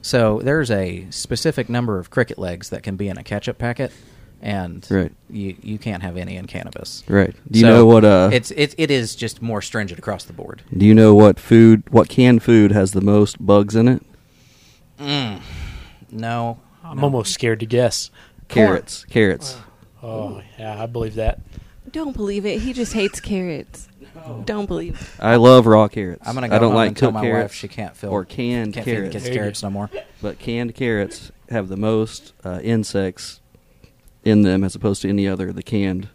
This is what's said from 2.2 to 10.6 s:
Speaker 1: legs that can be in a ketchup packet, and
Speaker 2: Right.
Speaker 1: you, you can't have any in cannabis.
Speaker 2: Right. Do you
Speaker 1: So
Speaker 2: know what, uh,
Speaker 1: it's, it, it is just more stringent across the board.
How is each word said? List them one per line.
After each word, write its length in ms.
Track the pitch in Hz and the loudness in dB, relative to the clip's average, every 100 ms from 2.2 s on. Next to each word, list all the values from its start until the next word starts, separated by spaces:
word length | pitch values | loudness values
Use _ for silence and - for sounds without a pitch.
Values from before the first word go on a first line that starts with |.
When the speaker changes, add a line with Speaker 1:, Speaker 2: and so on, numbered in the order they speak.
| 117 - | -4 -6
Speaker 1:
legs 300 | 92 87 - | -10 -10 -12
that 140 | 90 | -12
can 140 | - 95 | -10 -8
be 120 | 101 | -8
in 80 | 90 | -8
a 80 | |
ketchup 320 | - 104 - - | -8 -8 -8 -8
packet, 340 | 120 120 131 - _ _ - _ | -8 -6 -10 -10 _ _ -20 _
and 440 | 104 101 90 87 - | -10 -8 -8 -12 -4
Speaker 2:
Right. 220 | 98 82 _ _ | -2 -2 _ _
Speaker 1:
you, 260 | 107 98 90 | -12 -12 -12
you 160 | 107 107 | -14 -10
can't 240 | 117 92 | -10 -10
have 160 | 92 87 | -10 -12
any 180 | 90 92 | -12 -14
in 100 | 92 | -14
cannabis. 560 | 92 - - - - - | -14 -14 -16 -16 -18 0
Speaker 2:
Right. 260 | 101 90 - - | 2 2 -4 -2
Do 80 | 113 | 4
you 60 | |
Speaker 1:
So 60 | 113 | 8
Speaker 2:
know 160 | 117 113 | 10 10
what, 180 | 113 | 10
uh, 240 | 107 95 95 | 8 6 6
Speaker 1:
it's, 200 | 120 - | 2 -2
it, 240 | - 147 - | -4 -4 -2
it 140 | 156 | -2
is 260 | 139 110 - | -2 -4 -8
just 240 | 113 - | -10 -8
more 220 | 117 107 | -8 -8
stringent 360 | - 113 98 87 | -6 -8 -8 -10
across 260 | - 95 | -10 -10
the 100 | - | -12
board. 280 | 85 - - | -18 -16 -18